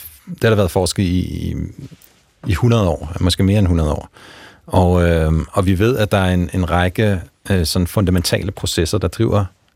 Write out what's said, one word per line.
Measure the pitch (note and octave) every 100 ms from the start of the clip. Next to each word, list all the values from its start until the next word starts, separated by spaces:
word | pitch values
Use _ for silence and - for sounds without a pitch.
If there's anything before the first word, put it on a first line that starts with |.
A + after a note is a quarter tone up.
| - - -
det | F3
har | A2+
der | G2+
været | F#2
forsket | G2 F2+ -
i, | F#2 F2+ E2 D#2+ E2
i, | D2+ E2 - - - - _ _ _ A#2
i |
hundrede | F2 A#2 A#2 F#2
år, | D2 - -
måske | F2+ -
mere | F#2+ G#2+
end | F#2
hundrede | E2 D2+
år. | D2 - - - - - - -
Og, | F#2+ F2+ F2+ E2+
øh, | E2 D#2+ D#2+ C#2+
og | - F#2
vi | F2+
ved, | A2+ C3
at | G#2
der | G2+
er | F#2
en, | F2+ E2+
en | F#2 E2+
række, | E2+ F#2 F#2 G#2+ F#2 D2 _ -
øh, | F#2+ E2
sådan | F#2 F2
fundamentale | A2 F#2 F2+ - A2 F2+
processer, | - - - D#2+ G2+
der | F#2
driver | - A2+ G2+ F#2 - _